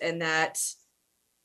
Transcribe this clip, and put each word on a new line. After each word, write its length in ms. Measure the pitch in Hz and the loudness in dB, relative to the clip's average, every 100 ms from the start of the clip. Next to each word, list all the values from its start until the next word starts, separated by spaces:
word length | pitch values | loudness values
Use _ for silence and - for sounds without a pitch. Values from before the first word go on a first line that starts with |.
and 200 | 165 165 | -2 0
that, 380 | 160 160 160 - - - _ _ _ _ _ _ | 0 2 2 0 -6 -8 _ _ _ _ _ _